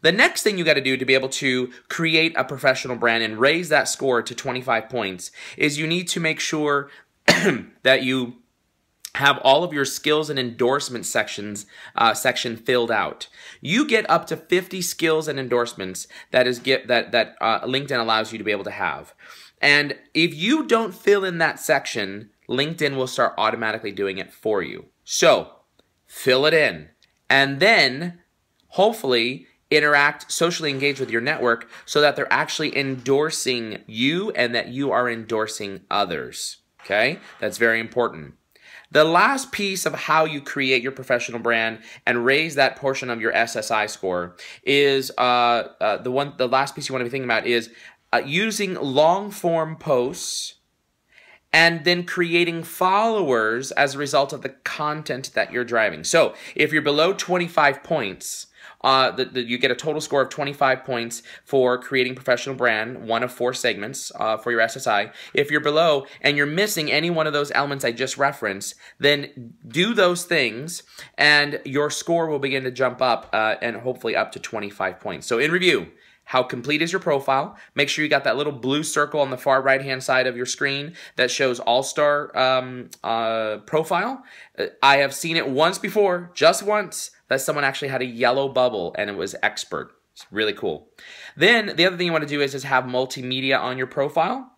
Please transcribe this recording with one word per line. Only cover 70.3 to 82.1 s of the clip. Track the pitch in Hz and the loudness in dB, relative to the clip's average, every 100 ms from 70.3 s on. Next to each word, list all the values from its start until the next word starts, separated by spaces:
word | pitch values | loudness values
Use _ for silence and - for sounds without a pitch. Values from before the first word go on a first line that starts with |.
| 165 123 110 156 175 - - - - | 0 0 -2 -10 -12 -16 -20 -18 0
and | 147 147 147 147 | 4 4 2 -4
your | 139 135 147 | -4 -2 0
score | - - 170 160 | -4 -2 0 0
will | 147 | -2
begin | 139 135 | -2 -2
to | 131 | -4
jump | 123 127 120 | -2 -2 2
up, | 127 113 - | 0 0 0
uh, | 110 110 104 | 0 0 0
and | 117 107 | -4 -4
hopefully | 127 120 117 | -6 -6 -2
up | 85 107 | -2 -2
to | 98 | -6
twenty-five | - 110 101 - 95 92 | -10 -8 -8 -6 -6 -6
points. | 107 82 - | -10 -10 -2
So | 117 | 0
in | 147 | 0
review, | 180 180 127 80 _ _ _ | 0 0 0 -2 _ _ _
how | - 127 | -4 -2
complete | 127 127 120 151 | -2 -6 -6 -4
is | 165 | -2
your | 185 | -2
profile? | 180 139 135 135 170 - - - | 0 -2 2 0 0 -12 -12 -4
Make | 143 | -2
sure | - | 0
you | 151 | 0
got | 143 | 0
that | 131 120 | 0 -2
little | 147 | -4
blue | 135 123 147 | -4 -2 -2
circle | - - 147 151 | -2 -2 -2 0
on | 139 | -2
the | 131 | -2
far | 139 135 | 0 2
right-hand | 139 135 139 131 | 4 2 0 -6
side | 127 131 127 | 0 2 0
of | 120 | -2
your | |
screen | 123 - 143 139 147 - - | -6 -4 -2 -4 -8 -14 -12
that | - 123 | -2 0
shows | - 135 120 | 2 0 0
all-star, | - 123 135 - 147 | 2 0 0 0 2